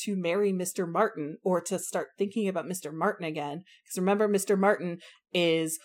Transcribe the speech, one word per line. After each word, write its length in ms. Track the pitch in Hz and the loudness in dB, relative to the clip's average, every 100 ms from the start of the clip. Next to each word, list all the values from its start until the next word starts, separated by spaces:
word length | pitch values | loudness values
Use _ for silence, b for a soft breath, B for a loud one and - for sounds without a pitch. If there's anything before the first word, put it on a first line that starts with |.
| - | -4
to 100 | 196 | -2
marry 380 | 170 180 208 | 0 2 2
Mister 340 | 190 180 - 175 | 0 -4 -4 -2
Martin 480 | 170 214 - 147 165 | 2 0 0 -8 -4
or 160 | 196 180 | 0 0
to 140 | 170 180 | 0 -6
start 340 | - 185 - _ | -4 -4 -6 _
thinking 300 | 196 226 202 | -2 0 -2
about 180 | 185 156 | -2 -4
Mister 280 | 180 151 | -8 -8
Martin 320 | 160 185 202 170 | -2 -2 0 -4
again. 400 | 156 147 151 - b _ | -4 -6 -8 -12 b _
'Cause 120 | - | -2
remember, 300 | 185 208 214 | 2 4 4
Mister 260 | 202 - 202 | 2 2 4
Martin 440 | 202 214 175 170 B B _ | 4 2 -2 -8 B B _
is 440 | 180 170 165 160 - | 2 4 2 0 -6